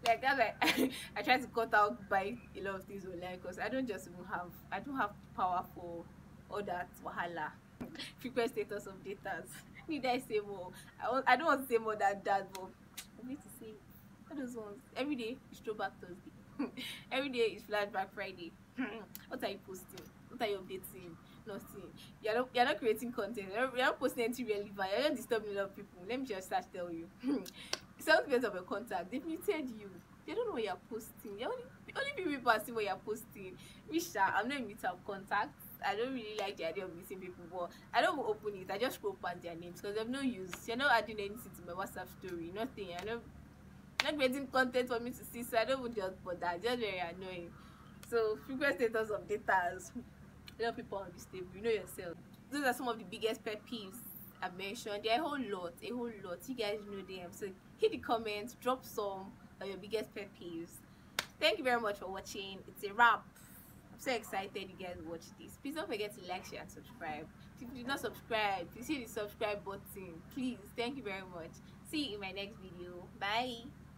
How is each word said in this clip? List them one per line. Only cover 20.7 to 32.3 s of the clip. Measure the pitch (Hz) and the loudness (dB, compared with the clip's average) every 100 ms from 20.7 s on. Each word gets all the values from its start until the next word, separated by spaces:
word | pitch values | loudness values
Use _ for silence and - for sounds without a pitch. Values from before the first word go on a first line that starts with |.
| 185 185 190 180 165 - - - | -8 -8 -12 -12 -14 -18 -16 -10
Nothing. | 196 - 208 165 - - - | -10 -8 -12 -12 -14 -16 -4
You're | 214 220 | 2 4
not, | 254 | 4
you're | 247 254 | 6 6
not | 302 | 6
creating | 247 247 240 | 4 4 0
content. | 240 202 233 196 | -2 -2 -2 -2
You're | 202 262 | 2 2
not, | 247 | 6
you're | 269 | 4
not | - | 4
posting | 254 - 226 | 0 2 0
anything | 247 233 | 2 0
relevant. | 202 202 196 190 | 0 0 -2 2
You're | 208 294 | 4 4
not | 302 | 2
disturbing | - 226 214 | 2 0 2
a | 202 | -2
lot | 196 | -2
of | - | -4
people. | 202 180 180 | -14 -12 -4
Let | 247 | -4
me | 262 | -2
just | 190 185 | -4 0
start | 190 - | 0 0
tell | 185 175 | -6 -4
you. | 165 170 - | -4 -8 -4
<laughs> | 247 277 185 - - - - - | 0 0 0 -12 -6 -8 -8 -6
Seventy | - 320 480 | 8 8 8
percent | 247 240 | 4 4
of | |
your | 185 | -2
contact, | 180 202 240 190 180 | -2 -4 0 -2 -2
they've | 254 330 | -4 -4
muted | 320 - 320 262 220 | -2 2 2 0 -6
you. | 202 175 - - - | -10 -12 -16 -16 -6
They | |
don't | 339 466 | 0 0
know | |
what | 311 | 0
you're | 208 180 - | 0 -2 -4
posting. | 226 - - - - | -8 -8 -12 -10 -6
They | 302 | -4
only, | 508 494 - - - | -4 -6 -14 -10 -4
only | 554 571 | -2 0
few | |
people | 370 | 0